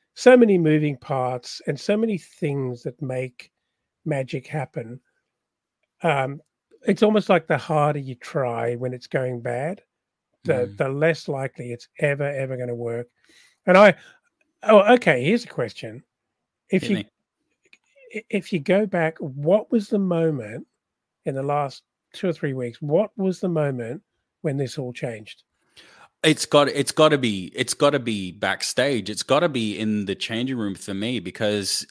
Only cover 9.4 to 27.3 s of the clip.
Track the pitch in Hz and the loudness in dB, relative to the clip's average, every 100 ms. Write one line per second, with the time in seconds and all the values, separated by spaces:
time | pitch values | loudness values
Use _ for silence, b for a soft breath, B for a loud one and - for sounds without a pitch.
9.4 | 123 120 151 202 _ _ _ _ _ _ | -6 -4 -6 -8 _ _ _ _ _ _
10.4 | - 131 123 101 135 139 160 151 - 135 | -4 -2 -2 -4 -4 0 0 0 -4 -6
11.4 | 135 - 123 117 - - 147 143 143 139 | -6 -10 -12 -12 -16 -4 -2 -2 -4 -4
12.4 | 135 127 123 120 117 117 120 _ b b | -6 -6 -8 -6 -6 -6 -10 _ b b
13.4 | b b - 185 208 - b b b _ | b b 4 8 8 6 b b b _
14.4 | _ _ - 214 202 247 190 131 139 226 | _ _ 6 6 8 6 4 2 2 0
15.4 | - - 113 - 117 117 - _ _ _ | -2 -8 -8 -8 -14 -16 -20 _ _ _
16.4 | _ _ _ 185 - 185 - _ _ _ | _ _ _ -2 0 -4 -4 _ _ _
17.4 | _ _ _ _ _ _ - 214 - 202 | _ _ _ _ _ _ -16 -14 -6 -6
18.4 | - 170 139 190 214 175 160 160 151 135 | -4 -4 2 2 2 0 -2 -4 -10 -4
19.4 | 147 208 - 233 202 208 190 170 165 143 | 2 2 2 -2 0 -2 0 0 0 -2
20.4 | 107 113 - _ _ _ _ _ - 135 | -6 -12 -16 _ _ _ _ _ -8 -4
21.4 | 139 147 139 - _ _ _ - 185 156 | -2 -2 -2 -8 _ _ _ -6 -6 -4
22.4 | 151 131 120 113 147 165 214 - 190 175 | -4 -4 -8 -8 0 0 0 -2 -2 -2
23.4 | 185 160 143 131 113 160 - _ _ _ | -2 0 -2 -2 -8 -10 -14 _ _ _
24.4 | 160 139 131 - 127 123 135 110 107 - | -6 -4 -4 -6 -10 -8 -10 -10 -16 -20
25.4 | _ _ b b b b b _ 160 151 | _ _ b b b b b _ 2 2
26.4 | - 147 143 143 131 - 156 147 123 | 4 4 4 2 -2 4 4 4 0